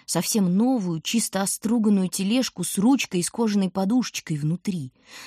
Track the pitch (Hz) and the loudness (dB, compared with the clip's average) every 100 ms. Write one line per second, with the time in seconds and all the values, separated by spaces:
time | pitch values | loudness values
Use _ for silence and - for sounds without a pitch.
0 | - 165 - 220 185 185 247 254 180 160 | -4 -4 0 2 2 4 2 2 0 -4
1 | - 226 - 190 196 - 208 240 214 196 | -2 -2 -2 -2 -2 -2 0 2 4 4
2 | 185 - 196 247 233 - 175 190 226 277 | 2 -2 0 0 0 -4 -4 2 4 2
3 | - 180 170 - 226 202 190 196 190 247 | 0 -2 -4 -2 0 0 0 -2 0 0
4 | 202 - - 151 151 175 - 180 131 _ | -2 -8 -6 -4 -2 -2 -4 -6 -6 _
5 | - - | -20 -20